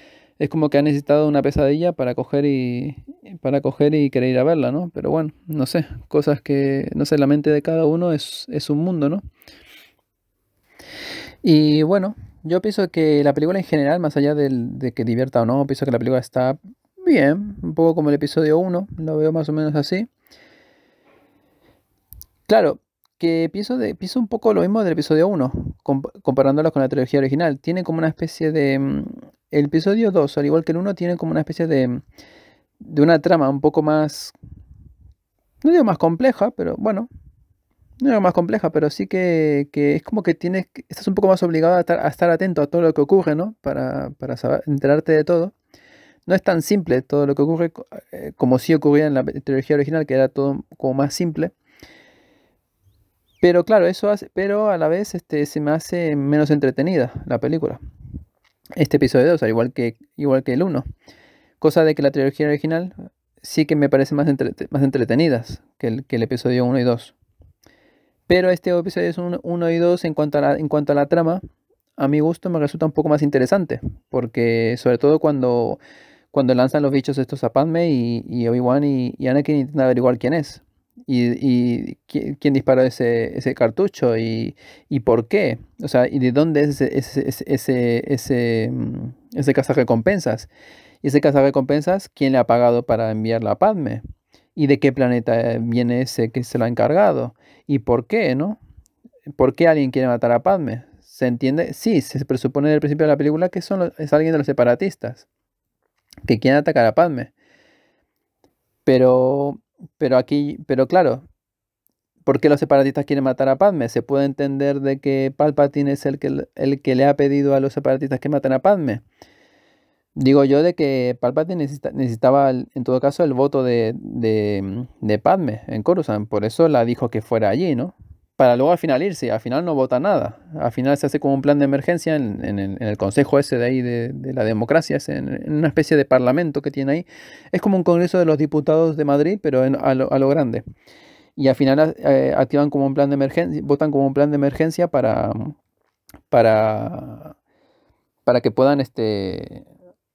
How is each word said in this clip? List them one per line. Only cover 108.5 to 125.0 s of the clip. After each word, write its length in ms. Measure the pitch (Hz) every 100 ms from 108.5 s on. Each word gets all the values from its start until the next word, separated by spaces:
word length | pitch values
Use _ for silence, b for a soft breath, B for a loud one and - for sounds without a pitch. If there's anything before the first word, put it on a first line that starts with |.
| _ _ _
Pero, 760 | - 131 127 127 127 139 143 - _ _ 196 _
pero 200 | 139 127
aquí, 400 | 127 143 147 - -
pero 200 | 131 131
claro, 360 | 180 160 120 - _ _ _ _ _ _ _ _ _
¿por 160 | - 135
qué 100 | 151
los 120 | 147
separatistas 460 | 147 143 139 135 139
quieren 180 | 139
matar 240 | 135 127 135
a 80 | 135
Padme? 320 | 202 180 117
¿Se 140 | -
puede 220 | - 139
entender 560 | 139 139 139 139 139 139
de 200 | 135 135
que 340 | 143 135 135 131
Palpatine 560 | 151 143 143 143 143
es 140 | 139 143
el 120 | 139
que, 300 | 143 139 -
el 260 | - 135 139
que 140 | -
le 120 | 127 139
ha 100 | 143
pedido 380 | 139 143 139
a 60 | 139
los 120 | 135
separatistas 480 | - 139 135 143 147
que 80 | 151
maten 240 | 147 135
a 80 | 131
Padme? 420 | 185 202 147 113 - b b b b b b b b b b -
Digo 280 | 131 143
yo 180 | 139 139
de 140 | 170 175
que 420 | 147 135 123 123
Palpatine 440 | 123 139 160 185
necesita-, 260 | 143 143 -
necesitaba, 580 | - 127 113 127 139 139
el, 200 | 127 -
en 100 | -
todo 160 | 123 127
caso, 240 | 139 -
el 100 | 170
voto 300 | 127 139 139
de, 320 | 127 120 110 120
de, 920 | 104 117 113 110 104 101 98 101 123 _